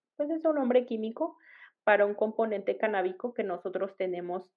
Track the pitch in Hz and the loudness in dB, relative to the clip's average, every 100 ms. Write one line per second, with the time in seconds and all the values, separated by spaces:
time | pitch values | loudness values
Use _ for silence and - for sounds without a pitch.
0 | _ - 294 330 320 294 240 247 240 220 | _ -6 -4 0 0 0 2 2 2 -2
1 | 220 226 320 - - - - _ - 202 | -4 -4 -6 -6 -20 -20 -20 _ 4 6
2 | 202 208 220 220 220 202 196 196 220 202 | 4 2 -2 0 0 0 -2 0 0 2
3 | 185 185 240 - 202 175 190 175 196 - | 0 -2 -6 -4 -4 -4 -6 -4 -4 -4
4 | 185 175 175 180 - | -4 -4 -4 -6 -8